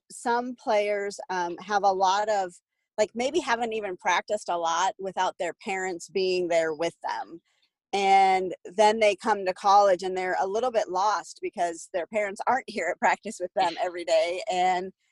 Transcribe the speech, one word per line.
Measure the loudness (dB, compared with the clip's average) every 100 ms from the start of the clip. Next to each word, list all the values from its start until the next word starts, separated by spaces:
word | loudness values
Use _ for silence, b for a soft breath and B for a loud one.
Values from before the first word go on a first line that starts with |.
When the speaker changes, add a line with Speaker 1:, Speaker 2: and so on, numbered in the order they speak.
| -6
Speaker 1:
some | -8 -2 -2 -4 -8
players, | -2 0 2 -2 -4 -8 -6
um, | -4 -4 -6
have | -2 2
a | 2
lot | 4 2 2 2
of, | 0 -2 -6 _ _ _ -2
like, | -2 0
maybe | 0 0
haven't | 0 0 0
even | -4 -6 -4
practiced | 0 0 0 -4 -2
a | -2
lot | 0 0 0 -2
without | -8 -2 -2 -2
their | -6
parents | -6 -6 -4 -4 -6 -6
being | -2 0 0 0
there | 0 0
with | -2 -4 -4
them. | -8 -8 -8 -14 _ _ _ _ _
And | 0 4 6 6 4 0 -6 -6
then | 4 4 6
they | 2 2
come | 0 -2 -2
to |
college | -2 4 6 6 4
and | 0 -4
they're | -2 -2
a | -2
little | 0 0
bit | 0 0
lost | 0 0 0 -4 -10
because | -10 -4 -4 -4 -8
their | -8 -4
parents | -4 -4 -4 -2
aren't | -2 -2
<laughs> |
here | -6 -4
at | 0
practice | 0 0 -4 -8
with | -6 -2
them | -2 0
Speaker 2:
<laughs> |
Speaker 1:
every | -6 -6 0
day. | 2 2 -2 -4
And | 0 2 0 -4 -14 _